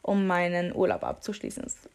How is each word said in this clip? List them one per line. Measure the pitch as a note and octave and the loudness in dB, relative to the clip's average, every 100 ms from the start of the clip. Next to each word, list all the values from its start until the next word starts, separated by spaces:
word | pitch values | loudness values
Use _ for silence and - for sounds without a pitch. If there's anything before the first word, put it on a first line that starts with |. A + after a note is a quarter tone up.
um | - G3+ F#3+ | 0 2 4
meinen | F3+ F3 F3 F3 | 2 2 0 0
Urlaub | - F#3+ - | 2 2 2
abzuschließen. | B1 - - G#3 - - | -2 -6 -8 -8 -8 -8
Es, | - - - | -10 -12 -14